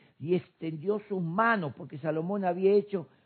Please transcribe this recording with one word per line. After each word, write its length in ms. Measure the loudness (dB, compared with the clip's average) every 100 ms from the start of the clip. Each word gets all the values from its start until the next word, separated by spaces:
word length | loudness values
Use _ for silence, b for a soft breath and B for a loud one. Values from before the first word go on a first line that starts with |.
| b -8
y 160 | 0 0
extendió 640 | 0 _ -8 -4 -2 -2 -4
sus 120 | -4
manos, 520 | -2 2 2 2 -2 -8
porque 220 | -12 -8
Salomón 480 | -4 -2 -2 -2 -2
había 260 | 2 4
hecho 340 | 4 2 -4 -8 b